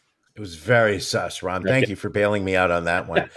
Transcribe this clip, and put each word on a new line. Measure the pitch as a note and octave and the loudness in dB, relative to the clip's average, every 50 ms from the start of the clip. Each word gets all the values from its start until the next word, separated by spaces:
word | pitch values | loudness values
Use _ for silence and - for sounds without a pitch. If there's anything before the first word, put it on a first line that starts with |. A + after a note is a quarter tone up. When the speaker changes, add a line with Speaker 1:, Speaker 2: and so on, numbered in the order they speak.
| _ _ _ _ _ _ _ | _ _ _ _ _ _ _
Speaker 1:
It | G#2 | -14
was | G#2+ F#2 E2+ | -14 -14 -14
very | D#2 D#2+ G2 B2 A#2+ A2+ G#2+ G2+ F#2 | -6 0 2 4 4 4 4 2 0
sus, | - - - G#2+ F2+ E2+ - - | -2 -4 -4 -4 -4 -6 -8 -8
Ron. | - F#2 F2+ F#2 F#2 | -6 -4 -4 -2 0
Thank | F#2+ B2+ C3 C3 | 0 2 2 2
Speaker 2:
Okay. | F#2 | 0
Speaker 1:
you | G2 | -2
for | - - G2+ | -4 -6 -4
bailing | E2+ G#2 G#2 G2+ G#2 G#2 F#2+ | 0 0 2 2 2 0 0
me | F#2+ F#2 | 0 2
out | F#2 F#2 F2 | 2 4 2
on | F2 F2 E2+ | 2 0 0
that | E2+ E2+ F2+ - - | 0 0 0 -2 0
one. | E2 - - - - | 0 -2 -2 0 0